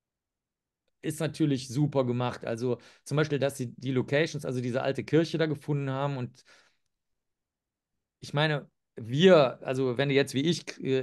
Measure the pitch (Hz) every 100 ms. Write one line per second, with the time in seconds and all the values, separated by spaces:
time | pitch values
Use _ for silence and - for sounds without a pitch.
0 | _ _ _ _ _ _ _ _ _ _
1 | 156 151 156 147 156 131 127 123 147 139
2 | 123 123 123 - 120 117 123 117 - -
3 | - 147 156 143 139 135 117 - 127 127
4 | 117 143 165 151 147 127 123 123 131 131
5 | 110 151 160 156 160 151 - 147 139 135
6 | 143 135 123 - _ - _ _ _ _
7 | _ _ _ _ _ _ _ _ _ _
8 | _ _ - 143 156 147 - _ _ -
9 | 113 135 185 170 127 - - 131 131 120
10 | 139 135 139 123 156 165 - - - 131